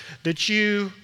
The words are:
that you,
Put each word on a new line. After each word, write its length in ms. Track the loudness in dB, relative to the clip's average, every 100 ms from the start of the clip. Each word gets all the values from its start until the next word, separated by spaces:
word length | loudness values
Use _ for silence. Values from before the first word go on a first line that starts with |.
| -16 -6
that 260 | -4 -2 0
you, 420 | 2 2 2 -2 -8